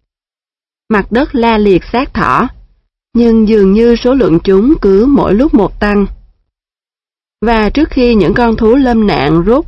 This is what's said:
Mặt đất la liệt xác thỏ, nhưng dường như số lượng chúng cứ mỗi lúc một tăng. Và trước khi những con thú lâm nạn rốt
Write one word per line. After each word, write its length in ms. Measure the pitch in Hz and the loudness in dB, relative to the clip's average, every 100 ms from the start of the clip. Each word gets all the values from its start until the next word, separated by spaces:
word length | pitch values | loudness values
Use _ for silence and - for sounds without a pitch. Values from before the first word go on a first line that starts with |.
| _ _ _ _ _ _ _ _ - | _ _ _ _ _ _ _ _ -4
Mặt 240 | 320 - | -4 -2
đất 220 | 226 294 | -4 -2
la 240 | 262 233 220 | -2 0 0
liệt 240 | 208 175 - | 2 0 -2
xác 220 | 233 285 | -6 -6
thỏ, 340 | - 117 135 240 - - _ _ _ _ | -4 -2 -2 -4 -8 -20 _ _ _ _
nhưng 340 | 233 233 226 214 | 0 2 2 2
dường 240 | 220 190 | 2 2
như 240 | 208 240 233 | 2 2 2
số 180 | 247 | 0
lượng 240 | 269 196 165 | 0 0 0
chúng 300 | - 190 240 330 | 0 0 2 0
cứ 260 | 196 190 254 | 2 2 2
mỗi 280 | 269 160 | 2 0
lúc 200 | 202 311 | 0 0
một 260 | 277 175 - | 0 -2 -4
tăng. 260 | 208 202 196 - - _ _ _ _ _ _ _ _ _ _ _ 220 | -4 -2 -4 -8 -20 _ _ _ _ _ _ _ _ _ _ _ -2
Và 240 | 226 208 | 0 0
trước 200 | 277 320 | -2 -2
khi 240 | - 240 | 0 0
những 200 | 226 165 | 2 0
con 220 | - 233 220 | 0 -2 0
thú 180 | 220 269 | 0 2
lâm 300 | 254 226 208 | 2 0 0
nạn 360 | 139 135 160 185 | 0 0 0 0
rốt 180 | 262 | -2